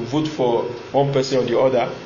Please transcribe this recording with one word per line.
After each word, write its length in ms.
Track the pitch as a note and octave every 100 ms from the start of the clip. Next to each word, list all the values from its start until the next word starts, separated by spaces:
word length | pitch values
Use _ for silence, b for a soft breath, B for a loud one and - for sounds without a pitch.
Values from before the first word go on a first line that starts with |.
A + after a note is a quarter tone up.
vote 240 | A#2 D3+ D3+
for 340 | - B2 A#2 G2 - -
one 200 | C3 C#3
person 260 | C#3 C3 C3
or 40 |
the 140 | A#2 A#2+
other, 340 | C3 B2 A#2+ -